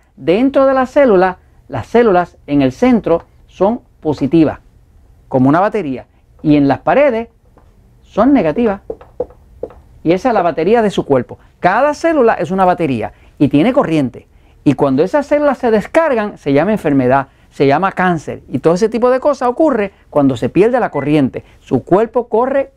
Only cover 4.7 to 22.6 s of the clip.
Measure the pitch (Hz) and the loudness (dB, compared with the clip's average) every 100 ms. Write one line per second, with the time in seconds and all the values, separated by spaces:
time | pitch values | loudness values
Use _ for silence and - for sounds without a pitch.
4.7 | _ _ _ _ _ _ 135 131 160 208 | _ _ _ _ _ _ 0 2 2 0
5.7 | 214 156 120 - _ _ _ 156 147 139 | -2 -6 -10 -14 _ _ _ 0 2 2
6.7 | 131 - 196 285 226 233 _ _ _ _ | 0 0 2 2 -2 -8 _ _ _ _
7.7 | _ _ _ _ - 247 269 160 160 233 | _ _ _ _ -2 2 2 2 0 -2
8.7 | 196 - - - - 480 - _ - - | -4 -10 -18 -14 -12 -12 -16 _ -18 -18
9.7 | - _ - 151 185 254 220 175 160 165 | -18 _ -6 -2 0 0 0 -2 -2 0
10.7 | 240 214 170 147 131 117 - - _ 175 | 2 2 -2 0 -2 -2 -12 -20 _ -2
11.7 | 208 294 285 330 311 233 - 160 190 185 | 0 0 0 -2 2 2 0 -4 0 0
12.7 | 170 156 120 104 - - - 147 143 165 | 0 -2 -4 -6 -12 -20 -4 0 2 2
13.7 | 277 185 160 127 - - _ _ _ 147 | 0 0 -2 -2 -8 -20 _ _ _ -4
14.7 | 131 139 131 185 302 285 294 294 247 247 | 0 0 0 0 -2 -2 0 0 -2 0
15.7 | 220 - 320 320 240 208 - 147 139 180 | -2 0 0 0 -2 -4 -6 -2 0 0
16.7 | 208 160 139 123 139 131 _ _ - 139 | -2 0 0 2 0 -2 _ _ -2 0
17.7 | 143 190 - 185 165 - 113 - - 160 | 2 0 -2 -2 -2 -6 -14 -10 -2 0
18.7 | 180 220 233 247 254 294 277 247 247 320 | 0 0 0 0 0 0 -2 -2 0 0
19.7 | 240 202 - _ 147 139 123 123 165 220 | 0 -4 -10 _ -2 0 -2 -2 0 2
20.7 | 247 185 147 135 151 127 - - _ - | 0 -2 -4 -2 0 -2 -6 -16 _ -6
21.7 | 127 - 180 226 247 233 214 262 277 | -6 0 0 0 -4 -2 -2 -2 -2